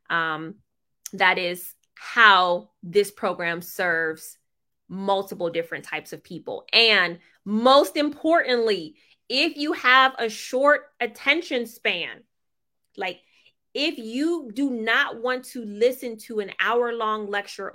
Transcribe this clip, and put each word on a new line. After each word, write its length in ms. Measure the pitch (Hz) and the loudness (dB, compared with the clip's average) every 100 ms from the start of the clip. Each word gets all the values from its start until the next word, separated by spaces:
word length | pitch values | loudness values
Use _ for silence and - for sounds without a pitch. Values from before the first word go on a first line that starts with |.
| - | -4
um, 460 | 170 160 156 160 - _ _ _ _ - | -2 -2 -4 -8 -16 _ _ _ _ -12
that 260 | 190 185 185 | 2 4 4
is 360 | 175 180 - - _ | 0 -6 -12 -20 _
how 760 | - - 240 214 190 180 175 - _ | -20 -2 6 8 8 4 0 -4 _
this 280 | 175 202 202 | -2 2 2
program 520 | - 196 180 170 170 | 0 -6 -4 -4 -6
serves 760 | 175 - 180 165 160 160 - - _ _ _ _ - | -8 -4 0 0 -2 -6 -14 -20 _ _ _ _ -16
multiple 580 | 185 196 196 196 208 170 | -6 -2 -2 -2 -6 -4
different 360 | 165 165 147 | -4 -6 -8
types 280 | - 156 - | -10 -12 -10
of 100 | 151 | -16
people. 440 | - 165 - 101 - | -14 -14 -10 -12 0
And 460 | 214 226 202 175 170 _ _ 196 | 4 4 4 2 -4 _ _ -6
most 500 | 214 247 277 302 311 | 2 6 6 6 0
importantly, 1000 | 294 - 320 330 - 240 226 190 156 - _ _ - | -4 -2 0 2 2 0 0 -2 -6 -16 _ _ -4
if 260 | 254 320 294 | 0 0 -2
you 160 | 294 | -4
have 420 | 330 254 262 262 - | 0 4 6 4 2
a 100 | 226 | -6
short 540 | 214 - 254 285 294 - - | -6 -6 0 4 2 0 -8
attention 640 | 240 - 277 320 330 254 | -8 -4 -2 0 -2 -4
span, 600 | 226 - 214 180 135 - _ _ _ _ _ _ _ - | -6 -6 -4 -4 -6 -12 _ _ _ _ _ _ _ -10
like, 220 | 185 180 _ _ _ _ _ | -8 -10 _ _ _ _ _
if 240 | 254 311 254 | -4 -4 -4
you 520 | 220 247 311 339 247 | -6 -2 -2 -2 -6
do 160 | 226 277 | -4 -2
not 540 | 240 220 247 277 233 | -2 0 0 0 -4
want 220 | 240 254 | -4 -4
to 200 | - 247 | -6 -12
listen 540 | 208 208 247 254 247 220 | -10 2 2 2 -8 -12
to 220 | - 214 | -10 -8
an 100 | 190 - | -6 -2
hour-long 720 | 277 240 240 233 214 214 202 | 0 2 0 -2 -2 -2 -4
lecture 420 | 202 202 - 196 | -6 -6 -10 -12